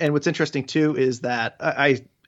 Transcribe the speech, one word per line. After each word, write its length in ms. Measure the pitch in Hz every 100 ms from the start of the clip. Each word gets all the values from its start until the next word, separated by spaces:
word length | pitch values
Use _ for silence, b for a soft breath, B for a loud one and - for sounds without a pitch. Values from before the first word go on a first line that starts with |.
and 120 | 156
what's 140 | 147 170
interesting 380 | 156 151 147
too 320 | 135 160 151 139
is 240 | 131 120
that 360 | 123 120 113 -
I, 260 | 156 131 143
I 140 | 123 - _